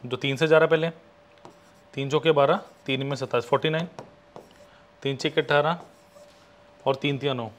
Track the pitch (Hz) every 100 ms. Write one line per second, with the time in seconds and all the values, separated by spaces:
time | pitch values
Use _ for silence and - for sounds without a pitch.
0 | 123 123 135 156 160 156 160 160 165 -
1 | - _ _ _ - - _ _ _ 139
2 | 139 147 160 143 139 196 - - - 131
3 | 139 135 131 123 - 135 156 160 180 -
4 | - - _ - - - - - - -
5 | 139 135 151 156 143 147 151 175 - -
6 | _ - - - - _ - - 131 135
7 | 147 135 139 123 113